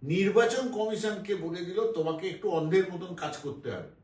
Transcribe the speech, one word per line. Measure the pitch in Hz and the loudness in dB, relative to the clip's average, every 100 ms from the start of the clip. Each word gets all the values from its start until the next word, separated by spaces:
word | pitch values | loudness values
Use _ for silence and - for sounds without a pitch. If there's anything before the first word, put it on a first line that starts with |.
নির্বাচন | 135 180 196 202 233 262 247 | 0 2 4 6 6 4 0
কমিশনকে | 208 220 214 208 202 202 185 | 0 -2 -2 -2 -2 -2 -2
বলে | 165 175 175 | -2 -4 -4
দিল, | 196 226 | 0 0
"তোমাকে | 165 160 220 190 | 2 0 -2 -4
একটু | - 208 | -4 0
অন্ধের | 160 156 185 180 | 0 4 4 4
মতন | 175 180 170 | -2 -8 -8
কাজ | 151 - | -8 -6
করতে | 139 - 123 | -8 -8 -6
হবে।" | 98 - - | -8 -10 -18